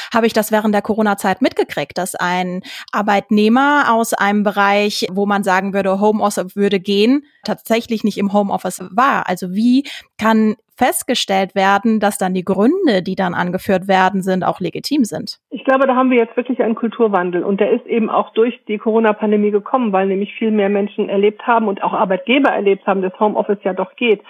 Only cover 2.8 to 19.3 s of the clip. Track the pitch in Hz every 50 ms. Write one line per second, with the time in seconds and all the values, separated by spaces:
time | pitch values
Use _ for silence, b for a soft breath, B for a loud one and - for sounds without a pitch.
2.8 | B B - 233 202 214 208 202 196 - 214 208 214 214 226 254 277 285 294 294
3.8 | 269 - 233 226 226 - - - 196 202 208 208 202 208 - 202 202 202 202 208
4.8 | 208 208 208 - - - 185 196 202 202 208 196 208 196 180 185 190 196 185 196
5.8 | 196 190 190 196 208 214 214 214 202 208 - - 175 185 - 202 202 202 202 196
6.8 | 175 - 202 196 208 233 262 294 b b b b b - 220 - - - 226 233
7.8 | 233 - 233 208 - 214 190 - 202 196 190 208 202 196 196 185 - 185 180 -
8.8 | 185 185 185 208 254 277 247 190 - - 185 175 - 180 180 202 220 247 247 269
9.8 | 277 B B B B B _ - 214 220 226 220 220 214 214 - _ _ _ -
10.8 | 254 269 359 - - - 247 - - - 196 190 196 190 - 196 190 196 196 202
11.8 | - 233 220 220 208 202 202 - 196 185 185 185 175 - 190 185 202 247 339 392
12.8 | 403 294 214 185 170 185 190 - 190 180 170 - 180 180 180 190 - - 196 185
13.8 | 185 196 190 185 190 185 202 190 180 190 185 185 170 - 170 - 185 165 - -
14.8 | - - 277 302 240 202 - - - - - _ _ - - 240 - - 262 269
15.8 | 277 262 247 254 262 262 254 240 226 226 - - 240 - 254 240 247 220 233 -
16.8 | - 226 - - 233 220 202 185 175 180 175 175 151 - 202 196 214 - - 247
17.8 | - - - 233 220 - - 170 208 - - 220 226 247 240 - _ - 214 202
18.8 | - 226 214 226 226 214 208 214 220 214